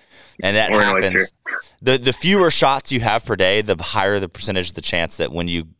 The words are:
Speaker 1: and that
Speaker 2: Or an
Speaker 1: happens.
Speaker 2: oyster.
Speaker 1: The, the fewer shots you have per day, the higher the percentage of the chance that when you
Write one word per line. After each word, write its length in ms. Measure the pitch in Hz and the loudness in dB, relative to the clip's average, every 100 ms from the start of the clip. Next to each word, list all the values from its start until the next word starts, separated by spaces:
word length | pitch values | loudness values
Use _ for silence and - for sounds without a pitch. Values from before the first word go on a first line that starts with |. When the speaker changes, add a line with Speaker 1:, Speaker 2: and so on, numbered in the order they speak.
| _ - - - | _ -20 -20 -6
Speaker 1:
and 140 | 95 104 | 0 2
that 140 | 107 | 2
Speaker 2:
Or 100 | 104 | 2
an 60 | 104 | 2
Speaker 1:
happens. 300 | 95 95 95 | 2 0 0
Speaker 2:
oyster. 180 | 92 _ - - - _ | -2 _ -12 -12 -14 _
Speaker 1:
The, 160 | 131 131 | 0 2
the 140 | 127 | 0
fewer 380 | - 170 202 170 | 0 2 4 4
shots 400 | - 139 139 - | 4 2 0 -2
you 80 | 127 | -2
have 240 | 113 113 | 0 0
per 100 | - 98 | -2 0
day, 260 | 92 107 | 2 2
the 180 | 104 87 | 0 -2
higher 360 | 85 110 98 101 | -2 0 0 0
the 80 | 92 | -2
percentage 400 | - - 95 90 | -6 -4 -2 -4
of 60 | |
the 60 | - | -6
chance 360 | - 87 80 - | -4 -2 -2 -2
that 160 | 69 | -4
when 160 | 80 87 | -4 -4
you 200 | 85 80 | -4 -6